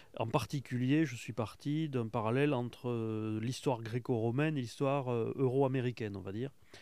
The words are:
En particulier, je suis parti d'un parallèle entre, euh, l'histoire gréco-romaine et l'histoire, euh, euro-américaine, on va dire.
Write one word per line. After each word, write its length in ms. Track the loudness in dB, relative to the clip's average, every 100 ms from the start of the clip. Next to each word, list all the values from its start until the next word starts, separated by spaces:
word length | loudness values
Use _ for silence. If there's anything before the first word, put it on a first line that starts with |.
| -12 -4
En 80 | 0
particulier, 800 | 0 0 -4 -4 0 4 4 2
je 80 |
suis 180 | -2 -6
parti 560 | -4 -4 -4 -2 0 0
d'un 200 | -2 -2
parallèle 440 | 0 2 2 2
entre, 360 | 2 -2 -4 -4
euh, 500 | -2 -2 -2 -2 -2
l'histoire 400 | -2 -2 0 0
gréco-romaine 760 | -2 -4 0 2 2 2 2 0
et 40 |
l'histoire, 520 | -4 -2 0 2 0
euh, 200 | 0 0 2
euro-américaine, 800 | 2 4 4 4 0 -2 -4 -4
on 60 |
va 100 | -6
dire. 180 | -6 -6 -10 -20 -20